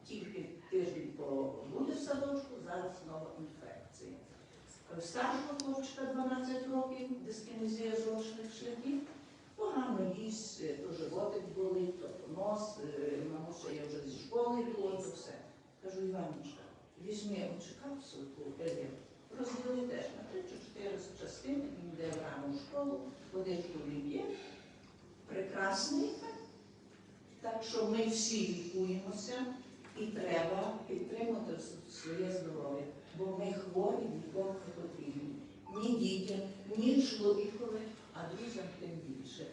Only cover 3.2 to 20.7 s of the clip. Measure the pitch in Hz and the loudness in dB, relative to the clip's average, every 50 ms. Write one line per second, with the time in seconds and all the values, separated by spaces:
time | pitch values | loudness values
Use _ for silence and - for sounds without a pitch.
3.2 | 160 - - - 156 151 - - - - - - - - - - - - - - | -6 -6 -6 -8 -8 -8 -8 -10 -10 -10 -10 -10 -12 -14 -14 -12 -12 -10 -10 -12
4.2 | - - - - - - - - - - - - - - 170 165 165 - - 247 | -14 -16 -18 -18 -18 -18 -18 -18 -18 -18 -18 -18 -12 -6 -4 -4 -4 -2 2 2
5.2 | 254 277 285 269 294 294 285 277 269 277 262 269 269 - - 269 262 254 262 262 | 4 4 4 2 0 0 -2 -2 0 0 0 0 0 -2 -2 -2 -2 0 2 2
6.2 | 254 254 254 254 254 254 254 254 262 269 262 262 262 262 254 262 247 262 254 247 | 4 4 2 2 2 0 0 0 0 2 2 2 2 2 0 -2 -2 -2 -2 -4
7.2 | - 214 220 220 214 226 233 220 220 220 220 220 226 226 220 226 220 220 220 220 | -2 -6 -6 -6 -6 -8 -4 0 0 0 2 2 2 2 2 2 2 2 2 0
8.2 | 220 220 220 226 220 226 - - 240 240 233 233 254 269 285 277 285 - - - | 0 -2 -4 -6 -6 -8 -6 -6 -4 -4 -4 -2 0 2 2 2 0 -2 -10 -14
9.2 | - - - - - - - - 427 381 311 269 247 240 202 190 185 185 185 208 | -14 -16 -18 -18 -20 -16 -4 0 0 2 4 4 4 4 4 4 4 2 2 0
10.2 | 220 220 - - - - - - 160 151 139 147 - 180 165 160 156 139 160 185 | -2 -2 -2 -2 -4 -6 -6 -2 0 0 0 0 -2 -4 -2 -2 -2 0 2 2
11.2 | 208 208 202 202 185 175 156 190 190 190 180 180 180 175 175 - 143 - - - | 2 2 2 0 -2 -2 0 2 2 4 4 4 4 2 0 -2 -4 -6 -6 -8
12.2 | - - 156 175 196 208 208 208 214 214 - - 143 147 143 139 139 143 143 147 | -8 -6 -2 0 2 2 2 2 2 -2 -2 -4 -4 -4 -2 0 2 2 2 2
13.2 | 156 160 160 160 165 175 175 - - 156 147 151 147 147 147 147 139 135 127 - | 0 -2 -2 -2 -4 -4 -6 -6 -4 -4 -2 -2 -2 -4 -4 -4 -4 -4 -6 -6
14.2 | - - 220 240 240 240 240 240 233 226 208 202 196 190 190 185 185 - - - | -6 0 4 4 6 6 6 4 4 2 2 2 2 2 2 2 0 -2 -4 -6
15.2 | - - - - - - - - - - - - - 190 190 190 190 185 185 180 | -8 -8 -10 -10 -12 -14 -16 -18 -20 -20 -20 -8 -8 -4 -2 0 0 2 2 0
16.2 | 165 156 147 139 147 143 - - - - - - - - - - 180 208 214 208 | 0 -2 -2 -4 -6 -8 -10 -10 -14 -14 -16 -18 -20 -20 -14 -10 -4 -4 -4 -2
17.2 | 208 202 196 175 - - 170 175 - - - - 262 285 285 277 - - - 143 | 0 0 0 2 0 0 -2 -4 -6 -8 -10 -8 -6 -6 -6 -6 -8 -10 -10 -8
18.2 | 139 139 - 147 147 143 139 - 165 165 - 147 139 135 131 - - - - - | -8 -8 -8 -8 -8 -6 -4 -2 0 0 0 0 -2 -4 -6 -10 -12 -16 -18 -20
19.2 | - - - 254 247 240 - - - 247 254 247 247 247 - - - - - - | -16 -12 -4 -2 -2 -2 0 -2 0 2 2 2 2 2 0 0 -2 -4 -4 -6
20.2 | - - - 370 359 - - - - - | -8 -4 -4 -4 -4 -4 -8 -10 -10 -10